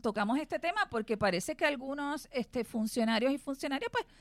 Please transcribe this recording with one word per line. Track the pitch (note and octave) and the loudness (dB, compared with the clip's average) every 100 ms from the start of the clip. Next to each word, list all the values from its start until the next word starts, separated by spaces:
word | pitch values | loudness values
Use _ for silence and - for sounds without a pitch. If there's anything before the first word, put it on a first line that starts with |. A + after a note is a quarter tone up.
tocamos | A3+ G#3 G#3 C4+ | -2 0 2 0
este | D4+ E4 | 0 -2
tema | E4 G#4+ G4 | 0 0 0
porque | A#3 G#3+ G#3+ | -2 -2 2
parece | G#3 F3 - D#4 | 2 2 0 0
que | |
algunos, | D#4 C#4+ C4+ C#4+ C#4+ D4+ - | 0 0 -4 -4 -2 -4 -4
este, | B3 - B3 | -6 -2 -4
funcionarios | A3+ A#3 A3 A#3+ A3+ A3 B3+ | -2 -2 0 2 2 4 4
y | C#4+ | 2
funcionarias, | - C4+ D4 C4+ A#4 | -2 -6 -2 -2 -2
pues, | A#4+ - - | -2 -4 -10